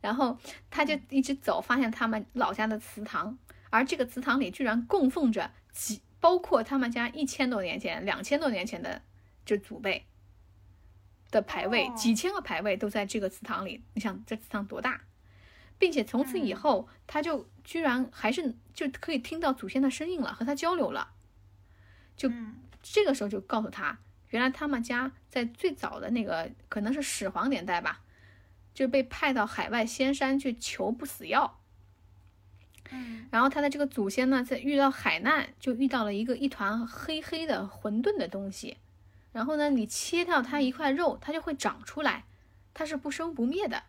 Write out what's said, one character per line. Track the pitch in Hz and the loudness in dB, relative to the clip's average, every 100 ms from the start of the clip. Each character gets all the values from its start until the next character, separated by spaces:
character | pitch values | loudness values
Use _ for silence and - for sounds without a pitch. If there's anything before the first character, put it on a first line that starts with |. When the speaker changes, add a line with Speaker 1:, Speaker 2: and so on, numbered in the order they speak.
Speaker 1:
然 | 202 240 | 0 2
后 | 262 - - - - | 2 0 -10 -18 -8
他 | - | 0
就 | 302 302 - | 2 2 0
一 | 269 | 0
直 | 262 277 | 2 0
走， | - - | 0 0
Speaker 2:
嗯。 | |
Speaker 1:
发 | - 247 | 2 2
现 | 240 | 2
他 | 226 226 | 2 0
们 | 220 196 | 0 -4
老 | 247 - | 0 0
家 | 196 220 | 2 0
的 | 214 | -2
祠 | - - | -6 -12
堂， | 214 165 180 254 - - - | -6 -4 -4 -8 -16 -20 0
而 | 220 | 2
这 | 269 330 | 4 2
个 | 247 | -2
祠 | - | -2
堂 | 262 262 | 0 2
里 | 208 | 2
居 | - | 0
然 | 254 226 233 | 0 2 2
供 | 403 269 | 4 4
奉 | 339 277 | 4 2
着 | 208 - - _ | 2 -2 -8 _
几， | - - 208 _ - | -10 -6 -6 _ 4
包 | 339 359 | 6 6
括 | 349 262 | 4 2
他 | 220 277 | 4 0
们 | 240 | 2
家 | 233 233 | 0 -2
一 | 277 277 | -2 -4
千 | - 262 | 0 0
多 | 233 | 0
年 | 180 160 | -2 -4
前、 | 180 165 190 | -4 -4 -2
两 | - | -4
千 | 196 285 | 0 0
多 | 311 | 2
年 | 202 196 | 0 -4
前 | 190 | -6
的， | - - - - - _ - | -6 -8 -12 -20 -20 _ -2
就 | 208 | -2
祖 | - 226 | -2 -6
辈 | - - - - - - - - - - - - - _ - | -2 -4 -6 -20 -20 -20 -20 -20 -20 -20 -20 -20 -20 _ 0
的 | 220 | 0
牌 | 208 190 190 | 0 -4 0
位， | 226 214 | 0 0
Speaker 2:
哦。 | 233 | 0
Speaker 1:
几 | 233 | 2
千 | 220 359 | 2 2
个 | 403 | -2
牌 | 285 170 | -4 -2
位 | 208 185 | 0 0
都 | 208 | -2
在 | 214 196 | -2 -2
这 | 220 | -2
个 | 190 | -4
祠 | - | -6
堂 | - 175 190 | -8 -6 -6
里。 | - - | -10 -10
你 | - | -6
想 | 214 190 226 | -4 -6 -8
这 | 220 | -10
祠 | - | -6
堂 | 208 196 | -6 -6
多 | 190 | -4
大？ | - - - _ - - - - - - | -4 -6 -10 _ -20 -20 -20 -20 -20 2
并 | 359 | 4
且 | 294 | 4
从 | 214 240 269 | 0 0 0
此 | 254 | 0
以 | 269 | 0
后， | - 302 220 - | 2 4 2 0
Speaker 2:
嗯。 | - - | -16 -6
Speaker 1:
他 | 302 | -2
就 | 302 294 - - | 0 -2 -4 -20
居 | - 330 | -8 0
然 | 311 247 254 | 2 2 0
还 | - 220 | 0 0
是， | 269 302 226 - | 0 -2 -6 -14
就 | - 302 | -4 -4
可 | - - | -4 -4
以 | 294 | -2
听 | - 320 | -2 -2
到 | 330 | 0
祖 | 269 190 | 0 -2
先 | 262 | 2
的 | 269 | 2
声 | - 320 | 0 -4
音 | 359 | -2
了， | 254 | -4
和 | - 233 | -2 -4
他 | |
交 | 285 330 359 | 0 0 2
流 | 226 | 0
了。 | 131 - - - - - - - - - - - - | -2 -8 -10 -20 -20 -20 -20 -20 -20 -20 -20 -20 -4
就 | 269 | -4
Speaker 2:
嗯。 | 240 220 233 - - - | -2 -8 -14 -20 -20 0
Speaker 1:
这 | - | 2
个 | 403 269 | 4 2
时 | |
候 | 208 | -2
就 | 202 | -4
告 | - 226 | -2 -2
诉 | 220 | -2
他， | - 147 - - - - | -4 -6 -6 -14 -20 -6
原 | 226 | 0
来 | 254 | 0
他 | 262 302 | 0 -2
们 | 262 | -2
家 | 233 240 262 - - | 0 -2 -2 -6 -6
在 | 262 | -4
最 | 233 240 381 | -4 -2 -2
早 | 294 - - | -2 -8 -6
的 | - | -2
那 | 240 | 0
个， | 208 165 160 - - | 0 -2 -4 -10 -8
可 | 220 | -4
能 | 208 | 0
是 | 277 | 0
始 | 269 - 196 | -2 -2 -2
皇 | - 233 | 0 0
年 | 247 185 | 0 0
代 | 175 | 0
吧， | 151 - - - - - - - - - | -2 -6 -14 -20 -20 -20 -20 -20 -20 -2
就 | 269 | 2
被 | 277 | 2
派 | 262 - 302 | 2 0 2
到 | 262 | 2
海 | 214 - 185 | 0 -2 -2
外 | 233 | 0
仙 | 226 - 262 | 0 2 2
山 | 277 269 269 | 2 2 2
去 | 269 | 0
求 | 233 - - 190 | -4 -6 -2 -2
不 | 240 | -2
死 | 294 - 156 | -6 -10 0
药。 | 185 294 - _ - - _ - - - _ - - - - - | 2 2 -2 _ -20 -20 _ -20 -20 -20 _ -20 -20 -20 -20 -14
Speaker 2:
嗯。 | 262 240 226 247 | -12 -10 -12 -2
Speaker 1:
然 | 226 | 4
后 | 262 | 4
他 | 285 | 6
的 | 285 | 0
这 | 285 | 2
个 | 285 | -2
祖 | 262 202 | 0 -2
先 | 208 254 | 2 4
呢， | 269 | 4
在 | 247 262 | 2 -2
遇 | 269 285 | 2 4
到 | 277 | 4
海 | 262 214 160 | 4 0 2
难， | 220 311 - - | 4 2 2 -4
就 | - | -4
遇 | 226 269 | 2 2
到 | 254 | 2
了 | 214 | 0
一 | 202 | 0
个， | 233 240 | 0 0
一 | 269 | -2
团 | - 202 220 233 | 0 -2 0 -4
黑 | - - 311 | -8 -6 -6
黑 | 311 320 320 | -4 -6 -2
的 | 202 196 | -2 -2
混 | - 214 208 | -6 -2 0
沌 | 330 415 | 2 0
的 | 180 | -2
东 | 196 196 | -4 -8
西。 | 196 - - - - - - - | -10 -12 -14 -20 -20 -20 -20 -12
然 | 226 | -4
后 | 247 302 | 0 2
呢， | 294 | 4
你 | 269 214 | 4 2
切 | - - 339 | -4 -2 0
掉 | 349 320 | 4 2
它 | 254 294 | 2 2
一 | 262 | 0
块 | 254 277 | 2 0
肉， | 277 339 - | 4 2 0
Speaker 2:
嗯。 | |
Speaker 1:
它 | - | -4
就 | 311 | -4
会 | - 277 | -4 -2
长 | 208 - | -2 -4
出 | - - | -10 -2
来， | 285 - - - - - - - | -2 -2 -8 -20 -20 -20 -20 -8
它 | 311 | -6
是 | 302 | -4
不 | 294 | -6
生 | 269 330 | -4 -6
不 | 311 233 | 0 0
灭 | 339 381 | 0 -2
的。 | - | -4